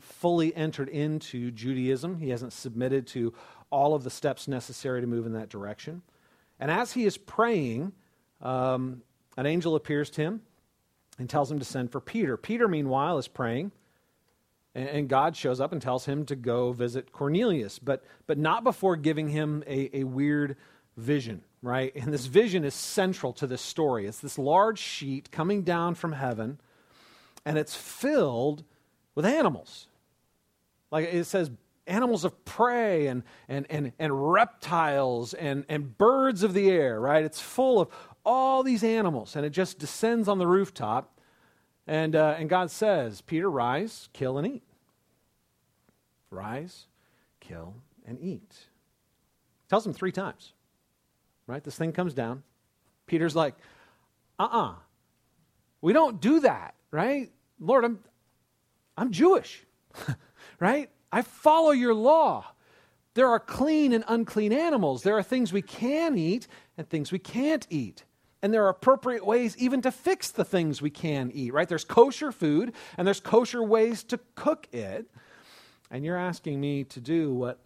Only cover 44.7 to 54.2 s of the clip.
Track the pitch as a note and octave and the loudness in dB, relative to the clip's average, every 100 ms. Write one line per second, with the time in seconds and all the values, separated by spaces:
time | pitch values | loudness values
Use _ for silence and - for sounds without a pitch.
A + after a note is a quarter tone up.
44.7 | _ _ _ _ _ _ _ _ _ _ | _ _ _ _ _ _ _ _ _ _
45.7 | _ _ _ _ _ _ F#2+ G#2 B2+ F3 | _ _ _ _ _ _ -14 -10 -10 -12
46.7 | - - _ _ _ _ _ - F2 E2 | -18 -20 _ _ _ _ _ -18 -16 -16
47.7 | A2+ _ _ - B2+ F3+ D3 - - _ | -18 _ _ -18 -12 -10 -12 -14 -20 _
48.7 | _ _ _ _ _ _ _ _ _ - | _ _ _ _ _ _ _ _ _ -2
49.7 | G#3 G#3 - F#3 F#3+ G3 - - _ _ | -2 -2 -6 -6 -6 -8 -12 -20 _ _
50.7 | _ _ _ _ _ _ _ - C#3 D3 | _ _ _ _ _ _ _ -14 -12 -10
51.7 | - E3 D#3+ F3+ B2+ A#2 C3 - _ _ | -6 -4 -2 -2 -2 -4 -6 -14 _ _
52.7 | _ _ _ - E3 E3 D#3+ D3 - - | _ _ _ -2 0 2 2 0 -2 -20
53.7 | _ _ _ _ _ | _ _ _ _ _